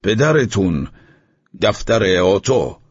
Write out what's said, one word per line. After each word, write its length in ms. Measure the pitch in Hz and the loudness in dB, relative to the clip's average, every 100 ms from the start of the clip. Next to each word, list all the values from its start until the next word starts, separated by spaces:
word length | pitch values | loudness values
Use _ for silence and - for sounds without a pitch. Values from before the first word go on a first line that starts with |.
پدرتون، 840 | 98 110 151 156 120 104 95 76 - - _ _ _ _ _ - | -2 0 2 2 0 0 0 -2 -6 -14 _ _ _ _ _ -4
دفتر 400 | 107 104 - 113 98 90 | -2 -2 -2 0 2 2
اتو 600 | 90 98 - 98 67 - _ | 2 0 0 -2 -2 -10 _